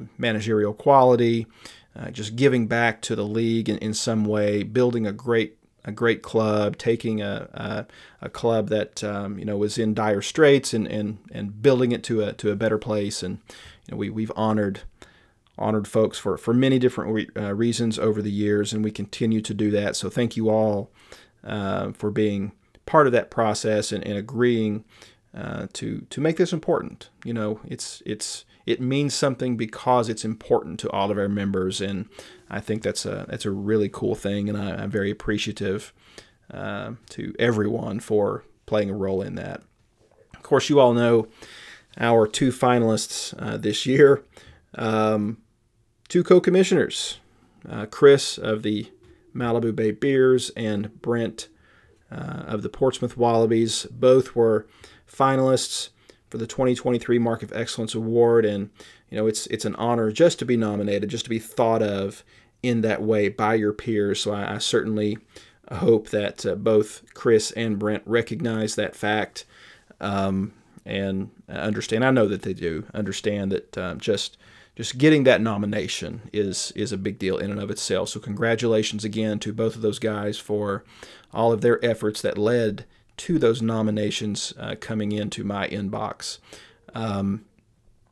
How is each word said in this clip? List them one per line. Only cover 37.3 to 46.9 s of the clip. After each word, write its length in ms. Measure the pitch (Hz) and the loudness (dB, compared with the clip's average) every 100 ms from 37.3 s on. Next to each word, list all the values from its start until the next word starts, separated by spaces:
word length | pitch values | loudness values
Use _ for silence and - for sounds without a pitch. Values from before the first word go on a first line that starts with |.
| - | 0
everyone 600 | 120 110 104 113 117 104 | 2 2 0 0 -4 -8
for 440 | - 107 101 113 - _ - | -2 0 0 -2 -10 _ -4
playing 240 | 107 101 | -2 0
a 20 | |
role 300 | 101 95 95 | -2 -2 -2
in 100 | 98 | -4
that. 300 | 92 92 92 _ _ _ _ _ _ _ - | -8 -10 -12 _ _ _ _ _ _ _ -16
Of 80 | |
course, 260 | - 139 - | 2 2 6
you 100 | 143 | 8
all 140 | 123 | 8
know 340 | 120 120 117 110 - - - - - _ - | 8 6 4 2 -10 -20 -20 -20 -20 _ -2
our 300 | 117 117 107 | 4 6 4
two 240 | - 131 | 2 0
finalists, 840 | 123 127 123 113 107 - - - - | 2 2 4 4 0 -2 -8 -10 -8
uh, 180 | 107 107 | -6 -4
this 300 | 107 104 131 | -2 -2 0
year, 360 | 135 139 135 - - - - _ - | 8 8 8 0 -20 -20 -20 _ -6
um, 640 | 113 110 107 107 104 113 _ _ _ _ _ _ - | 0 2 2 2 0 -6 _ _ _ _ _ _ -2
two 140 | 180 | 0
co-commissioners, 960 | 175 180 175 180 185 175 101 | 8 6 8 4 4 4 2